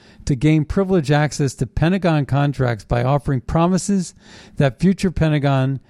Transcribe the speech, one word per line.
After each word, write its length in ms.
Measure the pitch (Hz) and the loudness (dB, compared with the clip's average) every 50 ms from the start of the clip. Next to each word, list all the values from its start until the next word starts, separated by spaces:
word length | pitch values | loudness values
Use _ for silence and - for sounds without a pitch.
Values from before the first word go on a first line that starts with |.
| - - - - - | -20 -20 -20 -12 -4
to 100 | - 147 | -4 -4
gain 280 | 117 127 151 156 156 143 | 0 2 2 2 2 0
privileged 460 | - - 196 196 185 190 180 143 120 | 0 -2 -2 0 2 0 0 2 2
access 460 | 151 147 151 139 - - 147 131 - | 0 0 0 -2 -2 -2 -4 -4 -2
to 100 | - 135 | -4 -6
Pentagon 600 | - - - 151 165 190 196 170 170 160 151 139 | -4 -2 0 0 2 0 0 0 0 0 0 0
contracts 600 | - 135 143 143 143 135 - 131 120 117 104 - | 0 0 0 0 0 0 -2 -2 -2 -2 -4 -4
by 180 | - 120 120 120 | -4 -2 -2 0
offering 380 | 127 143 143 - - 139 123 | 0 0 0 0 -2 -4 -4
promises 720 | - - - 165 165 175 190 175 - - 202 190 175 - - - _ - - - - - - - | -4 -2 0 0 2 2 0 0 0 0 -2 -2 -2 -4 -10 -20 _ -20 -20 -20 -20 -14 -2 0
that 220 | 147 135 113 - | 0 0 0 0
future 300 | - 185 196 - - 190 | 0 0 0 2 -2 -4
Pentagon 720 | 151 - 160 156 151 147 135 143 139 135 131 135 135 127 _ _ | -2 0 0 0 0 0 0 0 0 0 0 -2 -4 -6 _ _